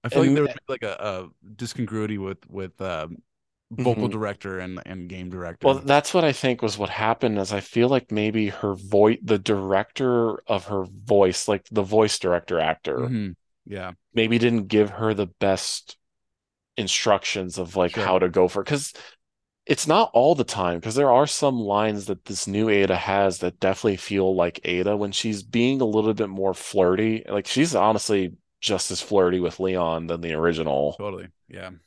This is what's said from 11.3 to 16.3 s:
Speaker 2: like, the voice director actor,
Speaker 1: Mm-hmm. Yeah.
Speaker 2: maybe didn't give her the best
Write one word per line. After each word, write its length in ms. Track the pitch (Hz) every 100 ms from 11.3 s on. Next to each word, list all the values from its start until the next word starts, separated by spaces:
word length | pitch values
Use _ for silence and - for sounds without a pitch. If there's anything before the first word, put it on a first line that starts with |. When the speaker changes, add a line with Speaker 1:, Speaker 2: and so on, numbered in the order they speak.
| - -
Speaker 2:
like, 180 | 101 -
the 120 | 110
voice 340 | 98 107 107 -
director 420 | 92 87 - 85
actor, 360 | 78 80 78 64
Speaker 1:
Mm-hmm. 260 | 123 120 98 85 _ _
Yeah. 280 | - 98 92 90 _
Speaker 2:
maybe 260 | - 110 117
didn't 280 | 117 117 95
give 240 | 107 104
her 220 | 101 110
the 140 | 104 98
best 720 | _ 101 95 - - - - _ _ _